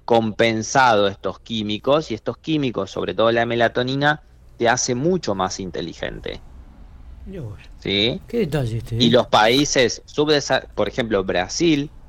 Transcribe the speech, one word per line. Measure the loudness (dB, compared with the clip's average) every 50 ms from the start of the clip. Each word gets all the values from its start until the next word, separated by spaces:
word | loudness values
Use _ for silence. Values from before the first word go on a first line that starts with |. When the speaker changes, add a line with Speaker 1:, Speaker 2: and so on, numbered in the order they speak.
| _
Speaker 1:
compensado | 2 2 2 2 2 0 2 2 2 2 0 -2 0 2 4 4 6 4 4 2
estos | 0 -2 -4 -6 -8 -8 -8
químicos, | -10 -8 -6 -6 -4 -4 -6 -4 0 0 0 0 0 -4
y | -8
estos | -8 -6 -8 -10
químicos, | -8 -6 -4 -2 -2 -2 -2 -4 -4 -6 -6
sobre | -6 -6 -6 -4 -2
todo | 0 0 2
la | 2 0 0
melatonina, | 0 0 0 0 0 0 -2 -2 -2 -2 0 0 0 0 -2 -6 -16 -20 -20 -20 -18 -6
te | 0 2
hace | 2 2 2 0 -2 -2
mucho | -2 0 0 0 0 -2 -4 -2
más | -2 -4 -4 -4 -8
inteligente. | -10 -8 -8 -8 -8 -8 -8 -8 -10 -10 -8 -10 -10 -12 -12 -12 -16 -20 -20 -20 -20 -20 -20 -20 -20 -20 -20 -20 -20 -20 -20 -18 -16
Speaker 2:
Mirá | -14 -12 -12 -12
vos. | -12 -14 -16 -18 -20 -16 -10
Speaker 1:
¿Sí? | -4 -2 0 2 2 0 -2 -4 -8
Speaker 2:
Qué | -6 -4 -2
detalle | -2 -2 -2 -2 -2 -2 -4 -6
este, | -6 -6 0 2
Speaker 1:
Y | 4
Speaker 2:
¿eh? | 6
Speaker 1:
los | 6 4 4
países | 4 4 4 6 6 4 4 2 2 2 2 2 2 0 -4 -12
subdesa-, | -6 -4 -2 0 2 2 0 2 0 -2 -2 -2 -4 -4
por | -2 -2 -2
ejemplo, | -2 -2 -2 0 0 0 0
Brasil, | 0 -2 -2 -2 -2 -2 0 2 2 2 2 -2 -4 -10 -18 -20